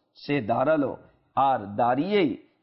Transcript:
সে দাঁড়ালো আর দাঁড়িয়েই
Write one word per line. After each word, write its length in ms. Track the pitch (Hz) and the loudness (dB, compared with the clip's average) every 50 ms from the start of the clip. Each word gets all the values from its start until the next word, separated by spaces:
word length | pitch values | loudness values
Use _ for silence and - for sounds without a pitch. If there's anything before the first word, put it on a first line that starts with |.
| _ _ _ | _ _ _
সে 260 | - - - 143 143 | -14 -6 -4 -4 -2
দাঁড়ালো 560 | 120 101 117 120 131 147 160 156 139 120 - - - - _ _ _ _ _ | -2 -2 -2 0 2 2 2 2 0 -2 -4 -8 -14 -20 _ _ _ _ _
আর 420 | - 135 139 131 120 101 98 101 | 0 2 2 2 0 -2 -6 -4
দাঁড়িয়েই 600 | 107 123 120 127 131 143 190 208 208 185 135 101 - - _ _ _ | 0 0 0 0 0 0 0 0 2 2 0 -2 -4 -10 _ _ _